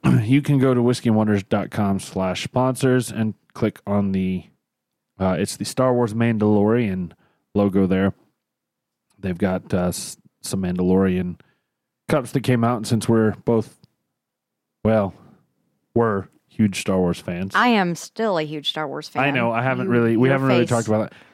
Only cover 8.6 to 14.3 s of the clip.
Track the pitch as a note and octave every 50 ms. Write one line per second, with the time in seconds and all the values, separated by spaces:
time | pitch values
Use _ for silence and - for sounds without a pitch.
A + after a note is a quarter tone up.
8.6 | _ _ _ _ _ _ _ _ _ _ _ _ - G2 F2+ E2+ G2+ F#2+ F#2 F2+
9.6 | E2 - - F#2+ F2+ F2+ F2 - - - - - _ _ _ _ - - - F#2+
10.6 | F#2+ F2+ F2+ F2+ F2+ F2+ F#2 F#2+ F#2+ F#2+ F#2 F2+ F#2 F2+ F2 - - _ _ _
11.6 | _ _ _ _ _ _ _ _ _ - - D3+ B2 A#2+ - C#3 A2 - B2+ A#2+
12.6 | A#2 A#2 B2 A#2 A2+ - B2 A2+ G2 - A#2 A2+ A2 A2 G2+ - - - A#2 A2+
13.6 | A2 - - _ _ _ _ _ _ _ _ _ _ _